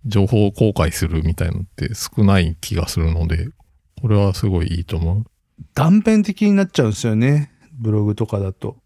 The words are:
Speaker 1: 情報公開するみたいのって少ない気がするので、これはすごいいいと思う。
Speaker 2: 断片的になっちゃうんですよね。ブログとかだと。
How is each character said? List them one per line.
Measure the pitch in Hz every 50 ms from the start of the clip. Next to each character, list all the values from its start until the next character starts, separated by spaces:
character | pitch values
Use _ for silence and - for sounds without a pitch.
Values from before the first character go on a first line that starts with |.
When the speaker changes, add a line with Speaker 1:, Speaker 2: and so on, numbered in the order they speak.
| -
Speaker 1:
情 | 123 101 101 98
報 | 98 123 107 104 101
公 | 101 - 110 110 101
開 | - - -
す | - - 87
る | 82 85 80 80
み | 80 80
た | - -
い | 85
の | - -
っ | 92 - _
て | - - - 113
少 | - - - _ - 107
な | 98 98 95
い | 87 80 80 -
気 | - - -
が | 87 82
す | - - -
る | 82 82
の | 82 82 80
で、 | 82 82 82 - - - _ _ _ _ _ _ _ _ -
こ | -
れ | 110 107
は | 101 101 98 95
す | - -
ご | 98 95 87
い | 82
い | - 82 82
い | 87
と | - -
思 | 82 82 82 90 104
う。 | 113 _ _ _ _ _ _ _ - - _
Speaker 2:
断 | - - 160 190 214 202
片 | 226 220 214 202
的 | 214 190 - 214
に | 208 202
な | 196 196
っ | 190
ち | _ -
ゃ | 135
う | 110
ん |
で | 104
す | - -
よ | 117 110
ね。 | 107 117 135 143 147 143 - _ _ _ _ -
ブ | 135 117 110
ロ | 107 107 104
グ | 104 104
と | - 113
か | - - 101
だ | 98 95 95
と。 | _ - 104 - _ _